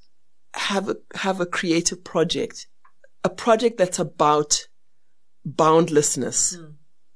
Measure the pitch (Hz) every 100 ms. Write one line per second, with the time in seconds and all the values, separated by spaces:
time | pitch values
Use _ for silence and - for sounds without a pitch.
0 | - - - - - - - 196 208 220
1 | - - 196 185 175 - 185 165 175 180
2 | - 180 165 135 - - - - - -
3 | - - - - - 226 240 233 180 -
4 | 160 - 151 151 151 - - - - -
5 | - - - - 156 131 156 160 160 147
6 | 147 - 120 - - 175 156 151 - -
7 | -